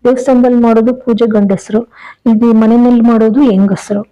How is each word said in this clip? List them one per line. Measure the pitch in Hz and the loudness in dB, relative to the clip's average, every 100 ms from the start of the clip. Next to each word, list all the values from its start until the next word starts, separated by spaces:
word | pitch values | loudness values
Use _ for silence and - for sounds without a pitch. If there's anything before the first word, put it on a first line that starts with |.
ದೇವಸ್ಥಾನದಲ್ಲಿ | 240 254 262 254 247 240 | -2 -2 -2 0 2 0
ಮಾಡೋದು | 233 226 226 | 0 0 0
ಪೂಜೆ | 254 - 220 233 | -4 -4 -2 0
ಗಂಡಸ್ರು, | 214 202 190 - 214 233 _ - - - | 0 -2 -4 -4 -6 -6 _ -20 -6 -2
ಇಲ್ಲಿ | 220 233 | 0 2
ಮನೆಯಲ್ಲಿ | 220 220 233 240 240 | 2 2 2 2 2
ಮಾಡೋದು | 226 226 220 220 | 2 2 0 0
ಹೆಂಗಸ್ರು | 277 190 196 185 - 202 214 | 0 2 0 -2 -6 -8 -8